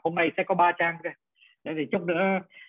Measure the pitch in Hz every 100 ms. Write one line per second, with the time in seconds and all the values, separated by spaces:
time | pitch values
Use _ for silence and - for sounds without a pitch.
0 | 165 175 165 165 180 185 175 175 170 165
1 | 170 - _ _ _ _ 139 156 139 196
2 | 170 165 190 190 185 -